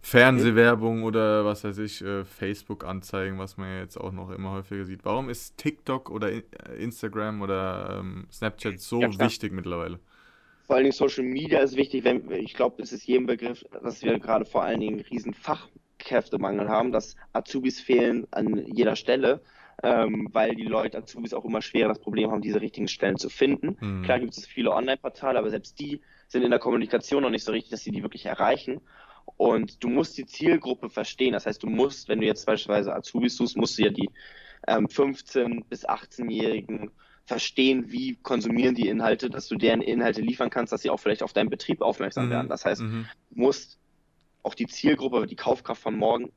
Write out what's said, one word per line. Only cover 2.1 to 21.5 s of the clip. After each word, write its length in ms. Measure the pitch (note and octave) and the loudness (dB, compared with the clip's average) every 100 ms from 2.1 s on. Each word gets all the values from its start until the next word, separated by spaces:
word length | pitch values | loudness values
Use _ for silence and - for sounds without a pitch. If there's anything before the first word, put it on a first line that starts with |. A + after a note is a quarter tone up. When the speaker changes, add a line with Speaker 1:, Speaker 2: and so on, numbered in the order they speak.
| G2 F#2+ | -4 -6
Speaker 1:
Facebook-Anzeigen, 1120 | - G2 G2+ - G#2 - F#2+ - G2 F#2+ F#2+ | -6 -6 -6 -8 -10 -8 -10 -6 -6 -4 -6
was 160 | F#2+ - | -8 -10
man 120 | F#2+ | -10
ja 100 | F#2 | -8
jetzt 180 | F#2+ - | -10 -10
auch 140 | F#2+ | -10
noch 200 | F#2 F#2 | -8 -10
immer 200 | F#2 F#2+ | -8 -6
häufiger 340 | G2 F#2+ G2+ F#2 | -6 -8 -8 -8
sieht. 200 | F#2+ - | -6 -2
Warum 240 | A2+ C3+ | -2 -2
ist 280 | A#2+ - - | -10 -12 -6
TikTok 520 | D3+ D3+ - C3 - | -6 -4 -6 -6 -6
oder 220 | G#2 G#2 | -4 -2
In-, 120 | G#2+ - - - | -4 -10 -20 -16
äh, 80 | A#1+ | -8
Instagram 580 | A2+ A#2 A2+ G#2+ G#2+ G#2+ | -8 -6 -6 -4 -6 -4
oder, 580 | G2 F#2+ F#2+ F#2 F#2+ F#2+ | -2 -2 -2 -4 -6 -6
ähm, 280 | F#2+ F#2 - | -8 -10 -14
Snapchat 480 | - A2 - A2 F#2 | -6 -6 -4 -6 -6
so 220 | - A#2+ | -4 0
Speaker 2:
Ja, 60 | A#2+ | 2
klar. 200 | G2 A#2+ | 2 0
Speaker 1:
wichtig 260 | - G#2+ | 0 -6
mittlerweile? 460 | F#2+ F2+ F2 E2+ F2+ _ _ - _ _ _ _ | -6 -6 -6 -6 -10 _ _ -20 _ _ _ _
Speaker 2:
Vor 60 | C3 | 4
allen 80 | |
Dingen 100 | C3+ | 4
Social 300 | - C#3 - | 4 0 2
Media 380 | B2+ C3 D#3 D3+ | -2 -4 2 4
ist 140 | C3+ B2+ | 4 2
wichtig, 260 | C#3 C3 | 0 2
wenn, 260 | A#2+ B2 - | 2 0 -2
ich 240 | F#2 G#2+ | -6 -6
glaub, 260 | - B2 - | 0 0 0
es 120 | A2 | -10
ist 160 | A#2 - | -10 2
jedem 180 | B2+ B2+ | 2 2
Begriff, 400 | A#2 A#2 A#2+ - - | -2 -4 -8 -14 -10
dass 220 | A#2 - | -10 -4
wir 160 | A2 A2+ | -2 -2
gerade 260 | A#2 A2 G#2+ | 2 0 2
vor 160 | G#2+ | 0
allen 180 | F2 A2+ | 0 -2
Dingen 200 | G#2+ G#2+ | -2 -4
riesen 340 | G#2 A#2+ - | -6 -8 -8
Fachkräftemangel 1400 | - - C#3+ - - _ _ - B2 - G2 F#2+ G2+ G#2 | -8 -6 -6 -6 -20 _ _ 0 0 0 -2 -2 -2 0
haben, 220 | A2 B2 | 2 2
dass 240 | C3 - - - | 0 -4 -16 -6
Azubis 460 | A#2+ - C3+ B2+ C3 | -6 -4 -2 -2 -4
fehlen 480 | - A#2+ A#2+ A#2+ - | 2 4 4 0 -2
an 260 | - G#2+ G#2 - | -2 0 0 -2
jeder 280 | A2 A2 G#2+ | 2 2 2
Stelle, 460 | - B2+ B2 C3 _ - - - | 0 2 4 2 _ -20 -20 -4
ähm, 480 | - A#2+ A2+ G#2+ G#2+ | 2 2 2 -2 -2
weil 220 | A2+ A2 | 0 0
die 140 | A2+ A2 | 0 -2
Leute, 320 | A2 A2 A2 | 0 -2 -6
Azubis 340 | A2+ B2 A#2 | -12 -12 -8
auch 100 | A#2+ | -6
immer 200 | A2+ | -4